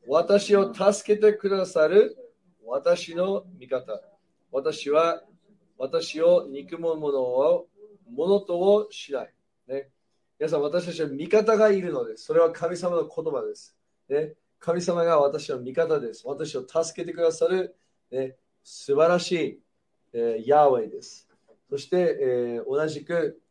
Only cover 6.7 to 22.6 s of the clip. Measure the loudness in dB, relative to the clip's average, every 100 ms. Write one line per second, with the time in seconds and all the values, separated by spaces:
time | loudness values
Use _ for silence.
6.7 | -8 -4 -4 -2 -2 0 2 2 2 -2
7.7 | _ -20 -20 -14 -4 0 0 0 0 4
8.7 | 4 2 -10 -8 -8 -8 _ _ _ -12
9.7 | -10 -10 _ _ _ _ -8 -4 -2 0
10.7 | -2 -4 -4 -6 -6 0 2 2 4 4
11.7 | 2 0 -4 -6 -8 -2 4 4 2 -6
12.7 | -4 -4 -2 -4 -6 -6 -6 -6 -10 -16
13.7 | _ _ _ -6 -4 -4 -10 _ _ -4
14.7 | -4 -2 0 2 4 4 0 -6 -8 -6
15.7 | -2 0 0 -4 -10 -10 -10 -8 -10 -6
16.7 | -4 -4 -6 -10 -2 -2 2 0 0 -2
17.7 | -10 _ _ _ -8 -8 -10 _ _ _
18.7 | -12 -2 2 4 4 0 -2 -4 -6 _
19.7 | _ _ _ _ -4 -2 -2 2 4 6
20.7 | 4 -2 -8 -16 -20 _ _ _ _ -10
21.7 | -10 -2 0 0 0 0 0 -2 -6